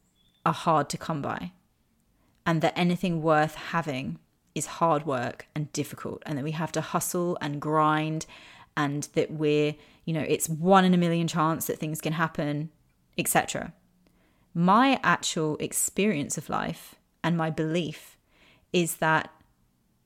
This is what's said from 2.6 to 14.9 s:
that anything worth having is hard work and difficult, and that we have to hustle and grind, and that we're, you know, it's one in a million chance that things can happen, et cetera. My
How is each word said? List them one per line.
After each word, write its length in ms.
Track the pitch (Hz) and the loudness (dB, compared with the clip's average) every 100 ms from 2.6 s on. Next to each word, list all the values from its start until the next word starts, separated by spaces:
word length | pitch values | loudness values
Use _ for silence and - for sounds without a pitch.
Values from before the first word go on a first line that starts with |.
that 160 | 156 - | 2 2
anything 460 | 175 175 190 165 | 2 2 0 0
worth 320 | 156 151 151 | 4 4 2
having 640 | - - 170 165 131 139 160 _ _ _ | -2 -4 -4 -2 -6 -6 -10 _ _ _
is 120 | - - | -8 -8
hard 400 | - 170 151 156 | 0 2 2 0
work 420 | 127 123 - - | -2 -4 -8 -10
and 180 | - 151 | -8 -6
difficult, 500 | - 143 - - - | -4 -6 -6 -10 -10
and 140 | - 143 | -6 -6
that 60 | |
we 80 | 147 | -4
have 180 | 156 160 | -4 -4
to 100 | 160 | -4
hustle 560 | 151 175 - 180 175 175 | -2 -2 -2 -2 -2 -2
and 200 | 151 147 | -4 -4
grind, 640 | 147 156 156 156 156 156 - - - - - - | 0 2 4 2 0 -4 -8 -16 -20 -20 -10 -4
and 320 | 143 147 143 | -2 -2 -2
that 160 | - - | -2 -2
we're, 440 | 156 151 147 151 147 - _ | 0 2 4 2 -2 -14 _
you 80 | - | -4
know, 120 | 160 - | -2 0
it's 200 | 151 - | -2 -2
one 360 | 156 170 190 | 0 6 8
in 100 | 185 | 8
a 40 | 180 | 6
million 280 | 170 170 170 | 4 2 0
chance 400 | 170 160 160 - | 0 0 0 -4
that 120 | - | -4
things 220 | 156 156 | -4 -4
can 120 | 160 | -4
happen, 580 | 160 160 - 147 147 160 - _ _ _ - | -2 -2 -2 -4 -4 -6 -10 _ _ _ -6
et 80 | - | 0
cetera. 460 | 170 - - - - _ _ _ _ _ _ _ | 2 0 -4 -8 -12 _ _ _ _ _ _ _
My 480 | 170 175 208 269 | 0 4 6 6